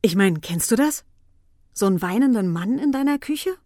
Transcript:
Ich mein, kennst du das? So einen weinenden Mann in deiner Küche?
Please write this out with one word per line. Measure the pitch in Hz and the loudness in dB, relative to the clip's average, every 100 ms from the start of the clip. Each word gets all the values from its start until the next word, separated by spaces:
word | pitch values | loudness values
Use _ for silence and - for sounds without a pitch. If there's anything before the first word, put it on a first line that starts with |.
Ich | 220 175 | 2 4
mein, | 196 160 | 2 2
kennst | - 170 - | -4 -4 0
du | 233 | 2
das? | 294 - _ _ _ _ _ _ _ | 2 0 _ _ _ _ _ _ _
So | - 196 | -2 0
einen | 180 | 0
weinenden | 180 196 269 233 185 | 0 0 2 2 0
Mann | 170 185 262 | -2 -2 -2
in | 294 | 0
deiner | 269 277 285 | 0 0 -2
Küche? | - 294 370 370 | -4 -6 -6 -8